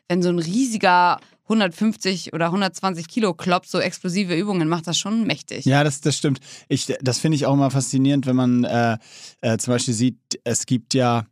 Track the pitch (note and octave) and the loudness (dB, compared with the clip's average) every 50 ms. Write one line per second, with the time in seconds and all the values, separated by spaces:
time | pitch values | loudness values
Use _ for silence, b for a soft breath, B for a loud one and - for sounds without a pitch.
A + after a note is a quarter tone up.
0 | b - F3 F#3 F3 F3 F3 E3+ E3 D#3+ F#3 A#3+ C4+ B3 A3 G3+ - F#3 F3+ F3+ | b -2 0 0 2 2 0 0 -2 -2 0 0 0 0 -2 0 2 4 4 6
1 | F3+ F3 D3+ - b b b b _ - G#3+ A3 G3+ F3+ D#3+ - G#3 A3+ G#3 - | 4 4 2 0 b b b b _ -2 0 2 2 0 0 0 -2 -2 -2 -2
2 | - F#3+ F#3+ E3+ - - - E3 E3 E3+ F3 G3 G3 F#3 - - - F#3+ F3+ E3 | -4 -4 -4 -4 -6 -8 -4 -2 -2 0 0 0 -2 -2 -4 -2 -4 -4 -4 -4
3 | D#3+ - - B3 A3 F#3+ E3 - - F#3 F3 - - - - F3+ A#2+ F3+ - - | -8 -6 -4 0 0 0 0 -2 0 0 0 0 0 -2 -2 -2 -2 -2 -4 -6
4 | - F#3 E3+ G3 G3+ F3 F3 D#3+ G#3 G#3 G3 F3 D#3 D#3 E3+ E3+ D#3+ F3+ E3 - | -6 -4 -2 -2 0 0 0 -2 0 0 0 0 0 0 0 -2 -2 -2 -4 -2
5 | - G3 G#3+ A#3 A3 F3+ D3+ - - - - - - C3 C3 C#3+ D3 D3+ C#3 - | -2 -2 -2 0 0 -2 -2 -4 -6 -12 -10 -4 0 2 4 4 2 2 0 -2
6 | - D#3 C#3 - - D3+ C3+ - B B B B B B D3 C3 - - B2 - | -2 -2 -2 0 0 -2 -2 -2 B B B B B B -4 -2 -2 -4 -6 -4
7 | C#3 C3 A#2 - - D#3+ D#3 C#3 B2 B2 C#3 C#3+ C#3 C3 B2+ C#3 B2+ - - C3 | -2 -2 -2 0 0 0 0 2 2 2 2 2 2 2 2 0 -2 0 0 2
8 | C3+ C#3 C#3+ C#3 B2 B2+ B2+ B2+ B2+ B2 B2 B2 A#2+ - A2 A#2+ A#2+ A#2 A2 A2 | 2 2 2 2 0 0 0 2 2 2 2 2 2 2 2 2 2 2 0 -2
9 | B B B B B B B B - A#2 A2+ G#2+ - B2 B2 A#2+ - C3 A#2 G#2 | B B B B B B B B -2 -2 0 0 0 0 0 0 0 -2 0 0
10 | B2 B2+ A2 - _ - - - - B2 C3+ - - - C3 A#2 - - - C3 | 0 0 0 -4 _ -12 -12 -8 -4 -2 -2 -2 -2 -2 -2 -2 -2 -2 0 0
11 | B2 A#2+ A#2 A#2 A2+ - | 2 2 2 0 -2 -6